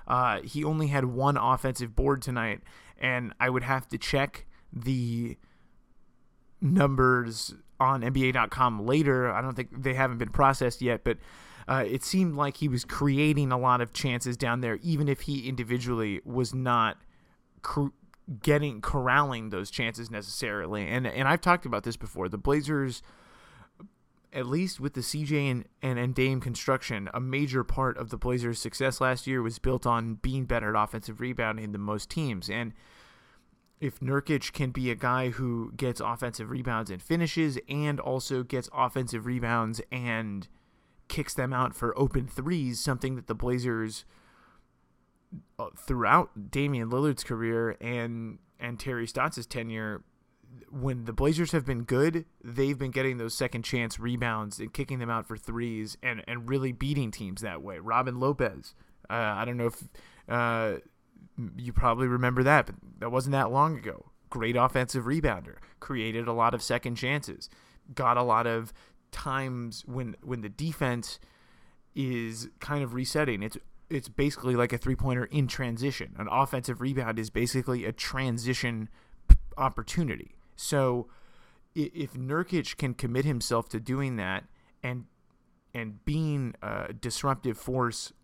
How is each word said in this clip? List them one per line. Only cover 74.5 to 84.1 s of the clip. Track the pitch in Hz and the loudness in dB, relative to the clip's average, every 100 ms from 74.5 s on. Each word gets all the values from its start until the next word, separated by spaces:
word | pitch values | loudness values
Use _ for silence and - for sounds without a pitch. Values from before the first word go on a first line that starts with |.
| 123 | 4
like | 120 | 4
a | 120 | 2
three-pointer | - 131 131 123 123 | 0 0 2 0 0
in | 147 135 | 0 0
transition. | - 127 113 139 131 - - | 0 -4 -2 -2 -2 -8 -8
An | 101 | -2
offensive | 117 135 131 123 117 | 2 2 0 -4 -4
rebound | 127 135 117 110 | -2 -2 -2 -2
is | 110 | -2
basically | 110 117 131 127 123 | 0 0 0 0 -2
a | 107 | -2
transition | 117 - 131 131 117 117 123 123 113 110 - _ - - | -4 -6 -2 -2 -2 -2 0 -2 -4 -8 -12 _ -20 10
p-, | - - - | 10 10 0
opportunity. | 131 - - - 156 71 - - - - | 0 0 -4 -2 0 -2 -8 -18 -20 -12
So | - 143 131 123 - - - - - - - - | -2 2 4 2 -4 -14 -20 -20 -20 -20 -12 -4
i-, | 147 | -4
if | 170 139 | -4 -8
Nurkic | 135 127 151 175 175 - - | -6 -2 -2 0 -2 -2 -4
can | 135 | -4
commit | 123 123 123 143 | -2 -2 2 2
himself | 127 - 117 113 | 0 0 0 0
to | 110 | -6
doing | 107 131 139 | -4 -2 -2